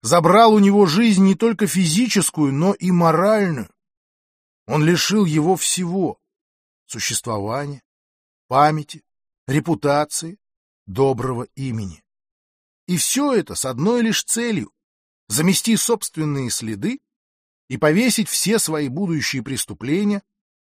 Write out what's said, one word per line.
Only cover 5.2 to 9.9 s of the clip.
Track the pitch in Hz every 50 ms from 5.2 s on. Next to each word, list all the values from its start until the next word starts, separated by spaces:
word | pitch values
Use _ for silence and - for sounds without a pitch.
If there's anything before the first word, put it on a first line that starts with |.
| 202
его | 170 151 156 147 170 190
всего: | 165 - - - 180 185 170 175 196 185 135 - _ _ _ _ _ _ _ _ _ _ _ _ _ _
существования, | _ - 117 - - 123 - - 120 110 104 98 104 113 139 143 143 143 127 _ _ _ _ _ _ _ _ _ _ _ _ _
памяти, | _ - 135 147 151 156 156 147 _ - 156 _ _ _ _ _ _ _ _ _
репутации, | - 131 156 147 170 160 147 - 143